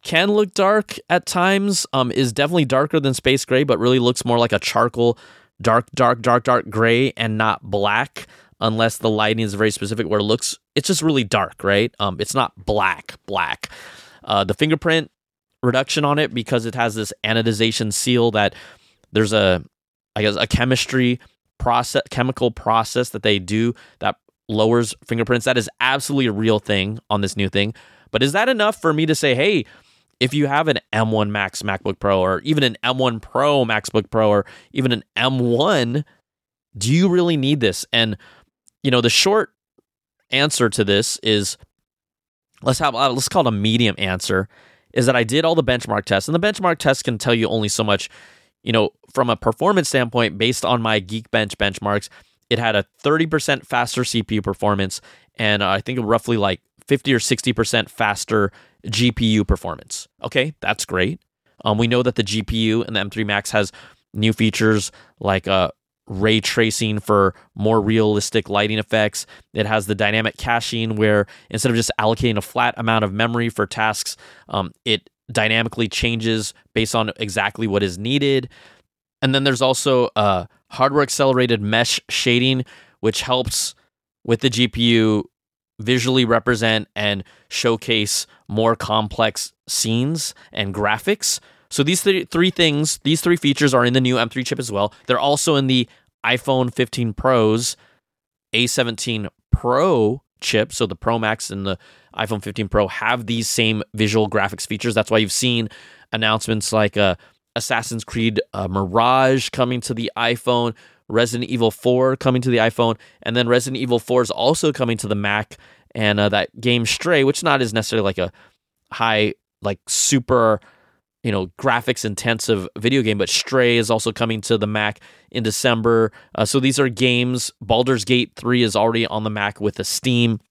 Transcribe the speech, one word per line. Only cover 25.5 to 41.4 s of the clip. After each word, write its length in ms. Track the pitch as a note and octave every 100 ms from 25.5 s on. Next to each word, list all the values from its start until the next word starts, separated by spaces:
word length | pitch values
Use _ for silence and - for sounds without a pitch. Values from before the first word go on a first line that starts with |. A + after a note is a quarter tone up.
| B2
is 100 | A2 -
absolutely 500 | B2 C3+ - C#3+ B2
a 40 |
real 260 | G2+ A2+ G#2+
thing 420 | - G2+ G2 A2 _
on 100 | G#2
this 160 | G2 -
new 140 | F#2+
thing. 240 | G2+ G2+ - - _ _
But 120 | A2+
is 100 | C3+
that 160 | F3 A#3
enough 320 | B3 G#3+ A3
for 140 | E3
me 100 | D3+
to 100 | D#3
say, 200 | D#3 D3
"Hey, 320 | B2 E3+ G3 G#2+ - _ _ _ _
if 160 | B2
you 140 | C#3+ C#3+
have 200 | C#3+ D#3
an 100 | C3+ _
M 200 | A2 A2
one 200 | A2 G#2
Max 300 | G#2 G2 -
MacBook 360 | G2+ G2 G2 F#2+
Pro 220 | G2+ F#2+
or 200 | F#2 F#2
even 220 | C#3+ D3+
an 140 | C3 A2
M 160 | B2 B2+
one 220 | B2+ A2+
Pro 440 | - B2 D3 C#3+
MacBook 460 | A#2 G#2+ - A2 G#2
Pro 180 | A2+ G#2+
or 180 | G#2 G2 - _
even 200 | - B2+
an 120 | A#2 - -
M 220 | B2+ C3
one, 680 | A#2+ A#2+ D#3+ F3 A#2+ C3+ D3 _ _ _ _ _ _ A2+
do 160 | G#2+
you 160 | D#3 F#3+
really 280 | F3+ F3 D#3
need 240 | C3+ D3
this?" 260 | A2+ F2+ -
And, 240 | A#2 A2 G#2 - - _ _ _ _
you 80 | C#3
know, 100 | B2
the 100 | A#2
short 440 | - F#3+ G#3+ G3 _ _ _ _ _ _ _ _
answer 380 | C3 D3 - A#2
to 160 | A2
this 340 | G2+ G2+ - -
is, 340 | A2 G#2+